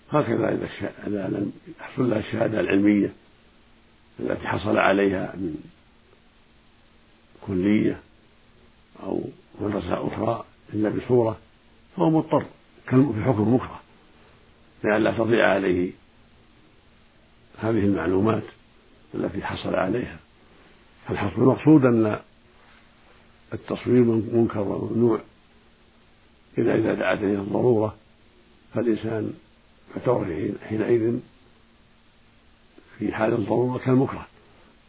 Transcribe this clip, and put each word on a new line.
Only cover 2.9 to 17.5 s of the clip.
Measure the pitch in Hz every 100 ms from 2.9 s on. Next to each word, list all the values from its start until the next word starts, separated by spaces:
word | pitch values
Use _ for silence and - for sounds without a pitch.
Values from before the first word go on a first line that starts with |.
| 104 - - _ _ _ _ _ _ _ _ _ -
التي | 120 - -
حصل | 104 107 107
عليها | 92 98 98 95 95 87
من | 92 76 - - _ _ _ _ _ _ _ _ _ _ _ _ _ _ _ - -
كلية | 92 98 107 98 - - _ _ _ _ _ - _ _ -
أو | 95 87 92 - _ -
مدرسة | 104 101 87 92 135
أخرى | 101 110 113 - _ -
إلا | 104 107
بصورة، | 98 - 123 113 107 - _ _ _ _ -
فهو | 165
مضطر | 160 156 147 - - _ - -
كالم-، | 127 139
في | 107
حكم | 117 107
المكره | 107 127 - - - _ _ - - - _ _ _ -
لئلا | 107 107 110
تضيع | 98 110 110 98
عليه | 98 95 90 92 - _ _ - _ _ _ _ _ _ _ _ _ _ _ _